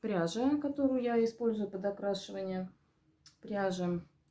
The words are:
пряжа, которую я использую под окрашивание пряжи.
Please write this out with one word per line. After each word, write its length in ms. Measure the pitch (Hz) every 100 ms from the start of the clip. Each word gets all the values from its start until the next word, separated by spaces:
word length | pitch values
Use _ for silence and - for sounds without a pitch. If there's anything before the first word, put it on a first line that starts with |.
пряжа, 580 | 220 190 165 220 262 294
которую 440 | 285 277 269 262
я 220 | 240 233
использую 460 | 226 - 233 214 196
под 140 | 190
окрашивание 840 | 202 202 202 196 - 190 190 185 185 - _ _ _ _ - _
пряжи. 640 | - 202 196 185 180 175 - _ _